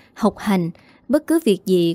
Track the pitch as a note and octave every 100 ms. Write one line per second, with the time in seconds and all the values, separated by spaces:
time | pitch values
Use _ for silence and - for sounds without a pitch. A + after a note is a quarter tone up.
0 | _ - G#3 - - F#3+ E3 - _ _
1 | - C#4+ - E4 A#3+ F3+ - F#3 E3+